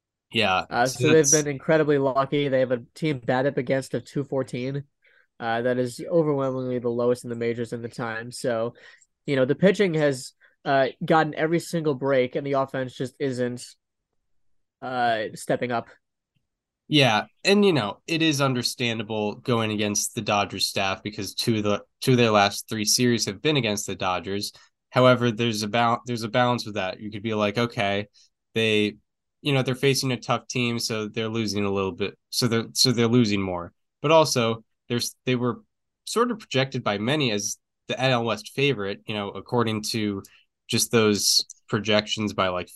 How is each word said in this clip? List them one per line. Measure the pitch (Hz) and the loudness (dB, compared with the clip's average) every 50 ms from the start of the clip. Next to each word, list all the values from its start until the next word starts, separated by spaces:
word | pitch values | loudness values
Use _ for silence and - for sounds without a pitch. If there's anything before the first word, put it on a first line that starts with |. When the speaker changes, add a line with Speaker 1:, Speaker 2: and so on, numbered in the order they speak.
| _ _ _ _ _ _ | _ _ _ _ _ _
Speaker 1:
Yeah, | - 113 104 95 92 90 - - | -2 0 2 2 2 0 -2 -2
Speaker 2:
Uh, | - 120 127 | 0 0 0
Speaker 1:
so | 131 127 - | 0 0 0
Speaker 2:
so | 123 | 2
they've | 151 160 | 4 6
Speaker 1:
that's | 160 147 - | 6 6 4
Speaker 2:
been | - 156 147 147 | 2 2 0 -2
incredibly | 139 131 - - 160 156 151 147 147 | -6 -6 0 2 2 4 4 4 2
lucky. | 139 135 135 123 135 135 - 151 143 143 | 2 2 0 0 0 -2 0 0 0 0
They | 139 131 131 | 2 2 2
have | 131 123 | 2 0
a | 127 120 117 _ _ | -2 -4 -6 _ _
team | - 170 156 143 123 | -4 -2 -2 -2 -2
batted | - - 123 127 131 143 139 | -2 -2 0 0 0 0 -2
up | |
against | 143 123 131 135 135 131 - - | -2 -2 0 -2 -2 -2 -4 -8
of | 98 - | -8 -8
two | - - 147 139 | -6 -6 -6 -6
fourteen. | - 143 131 131 - - 123 123 135 139 143 139 _ _ _ _ _ _ _ _ _ _ - | -4 -4 -4 -4 -4 -6 -6 -6 -6 -6 -8 -8 _ _ _ _ _ _ _ _ _ _ -8
Uh, | 120 113 117 117 120 | -4 -4 -2 0 0
that | 127 123 | 0 0
is | 127 127 120 - - 160 - | 0 -2 -2 -4 -10 -6 0
overwhelmingly | 175 170 156 151 143 135 135 135 131 131 127 127 123 123 | 2 2 2 2 0 0 -2 -2 -4 -4 -4 -4 -4 -4
the | 117 120 | -4 -2
lowest | 117 120 120 123 123 - - | -2 0 2 0 0 0 -4
in | 123 | -10
the | 117 | -6
majors | 117 117 117 117 120 120 - 123 | -4 -2 -4 -2 -4 -6 -8 -8
in | 117 | -10
the | 117 117 | -10 -12
time. | - - 120 113 110 110 120 123 | -10 -8 -8 -8 -8 -8 -10 -12
So, | 120 - - 127 117 113 113 120 - - - - - _ _ _ _ _ - | -12 -6 -4 -2 -2 0 -2 -4 -6 -10 -20 -20 -20 _ _ _ _ _ -6
you | 151 139 | -2 0
know, | 131 131 | 2 2
the | 127 139 | 2 2
pitching | - 175 196 185 196 202 180 156 | 4 4 4 4 4 0 0 2
has, | 156 147 147 135 127 - - _ _ _ _ _ _ - | 2 2 2 0 -2 -8 -16 _ _ _ _ _ _ -2
uh, | 156 139 135 131 120 - - 170 | 0 2 2 2 2 -2 -4 2
gotten | 156 165 151 156 151 - | 4 4 4 4 2 0
every | - 156 160 170 165 | -2 0 0 0 -2
single | - - - 170 151 156 139 | -2 -2 -4 -2 0 -2 -2
break, | 127 139 135 139 131 127 127 - | 0 0 2 2 2 2 0 -2
and | 160 139 | -6 -4
the | 139 139 | -2 0
offense | 135 135 131 - 135 127 123 - | 0 -2 -2 -4 -6 -6 -6 -6
just | - 135 120 _ - | -8 -8 -8 _ -6
isn't, | 147 135 123 123 123 123 123 120 - - - _ _ _ _ _ _ _ _ _ _ _ _ _ _ _ _ _ _ _ _ - 127 | -4 -4 -2 -2 -2 -4 -4 -8 -12 -16 -20 _ _ _ _ _ _ _ _ _ _ _ _ _ _ _ _ _ _ _ _ -14 -10
uh, | 127 127 123 120 120 113 107 107 92 - | -6 -2 0 2 2 2 0 -2 -6 -8
stepping | - - - 143 - 127 123 | -10 -4 -2 -2 -2 -2 -2
up. | 123 117 - - - _ _ _ _ _ _ _ _ _ _ _ _ _ _ _ _ _ _ | -2 -4 -4 -6 -20 _ _ _ _ _ _ _ _ _ _ _ _ _ _ _ _ _ _
Speaker 1:
Yeah, | - 151 147 135 120 107 104 - - _ _ - | 2 4 4 6 6 4 2 0 -2 _ _ 2
and, | 175 202 208 202 | 4 4 6 6
you | 196 165 | 4 4
know, | 131 104 101 - - - | 2 0 -2 -6 -8 -8
it | - 165 156 | -4 -2 0
is | 160 160 143 131 | 2 2 2 2
understandable | 143 135 127 123 117 - - - 123 117 113 113 107 107 110 107 107 104 101 | 2 2 2 0 -2 -4 -4 -2 -2 -2 -2 -4 -6 -4 -4 -2 -2 -2 -4
going | - - 135 120 113 110 107 | -6 -2 0 0 2 2 0
against | 107 104 107 104 101 - - - - | -2 -2 -2 -2 -2 -2 -4 -4 -6
the | 120 | -6
Dodgers | 104 113 104 101 101 - 98 95 - | -2 0 0 0 0 -2 -2 -4 -4
staff | - - 107 98 95 98 - | -2 -2 -2 -2 -2 -4 -4
because | - 107 104 - 98 92 - | -8 -10 -8 -8 -10 -8 -6
two | - - 123 113 | -4 -2 0 0
of | 107 104 | 0 2
the, | 104 101 - - _ _ - | 0 0 0 -2 _ _ -4
two | - 135 | 2 2
of | 131 | 4
their | 123 120 113 | 4 4 6
last | 107 104 101 101 - - - - | 6 6 4 4 2 -4 -10 -8
three | 117 110 104 | -6 -4 -2
series | 101 - - 123 120 120 113 - | 0 2 2 2 2 2 2 -2
have | 110 95 95 | -4 -6 -4
been | - 151 151 | -2 0 0
against | 139 113 107 101 101 - | 0 0 0 -2 -4 -4
the | - 98 | -8 -6
Dodgers. | 95 95 92 90 90 82 95 98 104 104 - - - - _ _ _ _ _ | -4 -2 -2 -2 -2 -4 -6 -6 -6 -6 -8 -12 -14 -20 _ _ _ _ _
However, | - 127 127 127 123 113 120 120 | 2 4 6 6 6 4 2 -2
there's | 107 110 117 117 110 104 110 | 0 0 -2 -2 -2 -4 -4
a | 104 | -2
bal-, | 107 117 120 117 120 120 - | 0 0 2 2 0 -2 -4
there's | 123 120 113 117 | -6 -6 -6 -6
a | 107 | -2
balance | 113 123 123 123 120 110 - | 0 2 2 2 0 -2 -4
with | 110 101 | -8 -6
that. | 104 92 92 90 92 | -6 -6 -6 -8 -8
You | 104 104 | -12 -12
could | 107 101 104 | -12 -8 -6
be | 113 107 | -4 0
like, | 107 104 104 104 | 0 0 0 0
"Okay, | 120 120 120 - 120 101 98 101 101 104 _ _ _ _ _ _ _ _ _ - | 0 -2 -2 -2 -2 -2 0 0 -2 -4 _ _ _ _ _ _ _ _ _ -4
they, | 113 113 110 107 107 107 104 - - _ _ _ _ _ _ _ _ | 0 0 2 2 2 2 0 -2 -6 _ _ _ _ _ _ _ _
you | - 147 139 | -4 -2 0
know, | 131 123 | 0 0
they're | 135 123 | -2 -2
facing | - - 139 131 - 139 131 | 0 2 2 2 2 0 -2
a | 123 113 | -4 -4
tough | - - 120 110 - | -2 -4 -4 -4 -4
team, | - - 127 123 120 117 117 | -6 -4 -4 -2 -2 -2 -4
so | - - 113 110 107 | -4 -4 -4 -4 -6
they're | 104 107 113 110 110 | -6 -6 -6 -4 -4
losing | 110 113 110 101 98 104 101 | -2 -2 -4 -2 -2 -2 -2
a | 98 | 0
little | 98 98 95 95 87 | 0 -2 -2 -2 -2
bit, | 92 101 92 - _ _ - | -4 -6 -6 -6 _ _ -8
so | - - 127 | -4 0 0
they're, | 113 113 113 107 - - | 2 2 0 -2 -2 2
so | - - 131 | 4 4 4
they're | 120 120 117 | 6 4 4
losing | 113 117 127 117 101 104 98 | 4 6 4 4 4 2 -2
more." | 95 95 90 85 85 - _ _ _ _ _ - | -2 -2 -4 -6 -8 -10 _ _ _ _ _ -4
But | - 147 | 2 6
also, | 160 160 156 139 - 127 117 113 113 110 - _ _ _ _ - | 6 6 6 6 2 0 2 0 0 -4 -8 _ _ _ _ -4
there's, | 120 120 - - - _ - | -2 -2 -2 -4 -10 _ -2
they | 131 127 | -2 0
were | 120 123 123 104 - _ _ _ _ _ _ _ _ - | 0 0 -2 -4 -6 _ _ _ _ _ _ _ _ -12
sort | - - 214 247 240 | -4 0 0 0 0
of | 233 220 | -2 -8
projected | - - - 131 135 135 - 123 104 | -8 -2 0 0 0 0 -4 -4 -2
by | 110 101 | -2 -2
many | 101 107 120 151 156 139 117 | -2 0 -2 0 0 0 0
as | 104 104 104 - - _ _ _ _ _ _ | 0 -2 -4 -6 -10 _ _ _ _ _ _
the | - 110 | -10 -6
N | - 131 135 | -2 0 0
L | 127 117 117 | 2 2 0
West | 113 104 104 - - - | -2 -2 -4 -6 -10 -4
favorite, | 135 139 143 123 101 98 98 104 104 - | 0 0 0 0 -2 -4 -6 -6 -8 -8
you | - 110 | -8 -6
know, | 104 101 98 | -6 -6 -6
according | 85 98 98 - 127 120 113 113 110 104 107 - | -8 -12 -8 -2 0 0 2 2 -2 -4 -4 -4
to | - 113 107 104 101 98 - - _ _ _ _ _ _ _ | -4 -2 -2 -2 -4 -6 -8 -14 _ _ _ _ _ _ _
just | - 117 110 - - | -2 0 0 0 2
those | - 117 110 107 104 95 - - - - - - - _ _ - | 4 4 4 4 4 2 2 2 2 2 0 -2 -10 _ _ -4
projections | 120 107 104 110 104 107 104 - - 110 107 101 92 | -4 -4 0 2 2 2 2 0 -6 -4 -4 -4 -2
by, | 101 95 92 | 0 -2 0
like, | 90 90 90 - - | -2 -4 -8 -6 -2